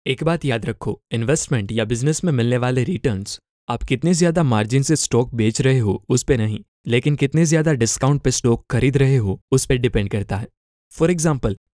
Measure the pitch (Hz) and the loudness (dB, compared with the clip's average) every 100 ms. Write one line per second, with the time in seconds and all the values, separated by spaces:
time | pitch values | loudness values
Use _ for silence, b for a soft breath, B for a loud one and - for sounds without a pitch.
0 | 143 131 156 170 139 117 113 110 - - | -6 -2 -2 -2 -2 -2 -4 -6 -6 -8
1 | _ 117 113 160 - 123 98 110 110 117 | _ -4 0 0 0 -2 -2 -2 -2 0
2 | 143 156 175 131 117 123 123 127 123 190 | 0 0 0 0 2 0 0 0 -2 -2
3 | 135 98 101 - _ _ - 120 - 190 | -2 -2 -6 -12 _ _ -10 -8 -4 -2
4 | 165 170 175 170 147 107 107 135 139 156 | 0 2 2 2 2 2 2 0 2 0
5 | - 120 123 117 110 - 131 131 107 - | 0 0 0 0 0 0 2 2 0 -2
6 | - 127 - 127 107 107 - _ - 120 | -2 -2 0 0 0 -4 -10 _ -2 0
7 | - 147 139 156 165 160 160 135 113 - | 2 0 0 2 2 2 2 2 0 0
8 | 135 143 131 - 120 117 - 117 127 131 | 0 2 0 0 2 0 0 0 2 2
9 | 135 135 98 - - 131 - 127 123 113 | 2 2 0 -4 0 0 2 0 0 0
10 | 98 107 101 101 - _ _ _ _ - | -2 -4 -4 -6 -8 _ _ _ _ 0
11 | 165 175 160 139 117 95 _ | 0 2 0 0 -2 -6 _